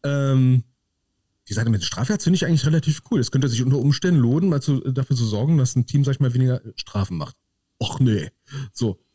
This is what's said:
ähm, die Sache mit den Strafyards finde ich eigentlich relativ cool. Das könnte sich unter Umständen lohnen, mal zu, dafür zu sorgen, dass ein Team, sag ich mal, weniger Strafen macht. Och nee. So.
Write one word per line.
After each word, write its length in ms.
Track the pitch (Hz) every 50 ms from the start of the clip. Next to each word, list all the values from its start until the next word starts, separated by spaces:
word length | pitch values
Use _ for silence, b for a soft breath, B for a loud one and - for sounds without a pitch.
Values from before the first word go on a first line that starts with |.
| -
ähm, 600 | 143 143 143 139 139 135 131 131 127 127 127 120 _ _ _ _ _ _ _ _ _ _ _ _ _ _ _ _ -
die 40 | 101
Sache 160 | 113 110 117
mit 120 | 113 104
den 40 | 87
Strafyards 400 | - - - 123 - 214 196 -
finde 100 | 170 185
ich 100 | 175 175
eigentlich 200 | 147 165 147 -
relativ 380 | 147 156 165 - - 147 - _ -
cool. 100 | 247 180
Das 120 | 123 -
könnte 160 | - 135 131 135
sich 160 | 117 113 127
unter 140 | 127 135 143
Umständen 420 | 120 143 143 - - 185 175 151
lohnen, 300 | 120 117 127 160 180 196
mal 120 | 160 139
zu, 180 | - - 143 131
dafür 360 | - 135 131 139 131 - 143
zu 100 | 123 120
sorgen, 320 | 110 104 101 117 147 165 151
dass 200 | 131 123 - 127
ein 80 | 120
Team, 180 | - - 143 139
sag 120 | 139 135
ich 40 | -
mal, 140 | 139 127 120
weniger 280 | 127 131 127 127 123 - 113 -
Strafen 420 | - - - - 104 98 98 180 -
macht. 200 | 73 - - _ _ _ _ _ _ _ _ _
Och 200 | - - - -
nee. 300 | 135 120 107 98 76 - _ _ B B B 139 135 107 B
So. 280 | - 123 110 95 _ _ _